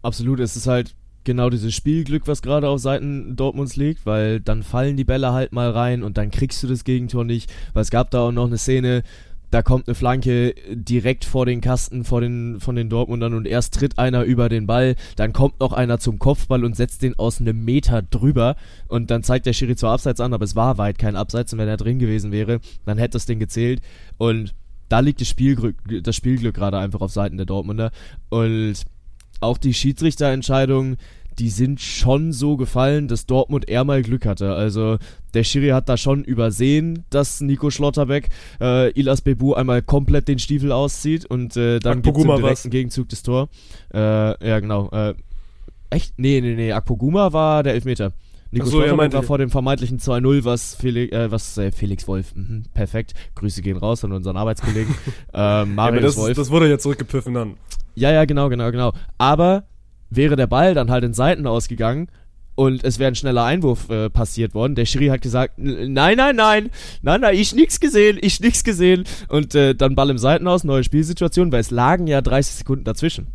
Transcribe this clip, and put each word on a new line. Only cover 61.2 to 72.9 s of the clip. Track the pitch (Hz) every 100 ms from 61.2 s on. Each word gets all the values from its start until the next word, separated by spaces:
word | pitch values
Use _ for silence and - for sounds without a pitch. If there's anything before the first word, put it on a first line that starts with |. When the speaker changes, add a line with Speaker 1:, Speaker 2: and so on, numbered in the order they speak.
| 139 175 139
Speaker 1:
ausgegangen | 117 - 117 113 135 175 - - - - -
und | 135 131 131
es | 117
wäre | 135
ein | 117
schneller | 135 120
Einwurf, | 117 175 151 113 -
äh, | 110 107
passiert | 113 110 - 113
worden. | 107 127 135
Der | 117
Schiri | - 147
hat | 131
gesagt, | 123 123 127 -
„N-, | 135 127 131
nein, | 135 160 226
nein, | 277 240
nein, | 214 214 214 - - -
nein, | 135 190
nein, | 233 196
ich | 208
nix | 247 320 -
gesehen, | 294 208 214 202
ich | 202 -
nix | 233 -
gesehen.“ | - 185 180 180 180 - -
Und, | 147 147
äh, | 147 139 123
dann | 135 135
Ball | 139
im | 127
Seitenaus, | 127 165 180 180
neue | 151 135
Spielsituation, | 123 147 156 170 170 - 180
weil | 123
es | 113
lagen | 120 127 180 165
ja | 139
dreißig | 127 135 143 -
Sekunden | - 135
dazwischen. | 113